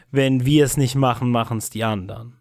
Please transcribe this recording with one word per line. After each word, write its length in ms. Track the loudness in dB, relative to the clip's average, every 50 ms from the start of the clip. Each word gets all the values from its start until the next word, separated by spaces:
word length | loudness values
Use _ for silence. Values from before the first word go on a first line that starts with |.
| _ _
wenn 340 | 0 0 2 2 2 2 2
wir 220 | 4 4 4 4
es 100 | 4 2
nicht 200 | 0 0 0 2
machen, 340 | 0 0 0 0 0 -2 0
machen's 400 | 0 0 -2 -2 -6 -6 -6 -8
die 140 | -8 -4 -4
anderen. 500 | -2 -2 -4 -6 -10 -12 -14 -14 -18 -20 _